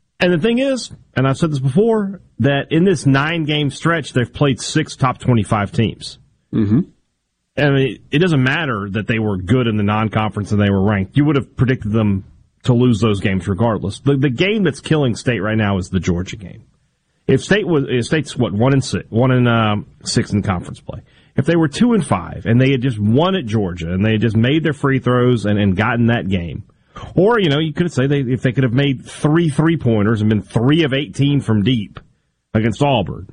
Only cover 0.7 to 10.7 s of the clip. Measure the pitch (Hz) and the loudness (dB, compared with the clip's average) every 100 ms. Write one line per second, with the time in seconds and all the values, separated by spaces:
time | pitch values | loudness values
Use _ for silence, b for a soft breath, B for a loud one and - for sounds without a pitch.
0.7 | 254 - - _ - 135 131 165 143 131 | -4 -6 -16 _ -2 0 0 -2 -2 0
1.7 | 175 226 220 196 196 - - 123 143 - | 2 2 2 -2 -8 -12 -2 0 0 0
2.7 | 160 196 160 139 139 151 170 151 151 143 | 2 2 2 2 2 2 -2 -2 -2 -2
3.7 | - 165 165 - 127 120 - 147 127 - | -2 -2 -2 -2 -4 -4 0 0 0 -2
4.7 | 156 151 - 131 117 - 117 98 110 98 | -2 -4 -2 -2 0 0 0 0 -2 -2
5.7 | - 104 - - - _ _ _ - 101 | -2 -2 -4 -12 -18 _ _ _ -2 2
6.7 | 120 - _ _ _ _ _ _ - 143 | 2 0 _ _ _ _ _ _ 0 2
7.7 | 139 131 - - 147 185 147 127 151 151 | 2 0 -4 -4 0 2 2 2 0 -2
8.7 | 107 101 104 101 113 107 95 90 131 117 | -4 -4 -4 -4 -2 -2 -2 0 0 2
9.7 | 107 101 107 110 110 107 107 98 104 101 | 0 0 0 0 -2 -2 -4 -2 0 2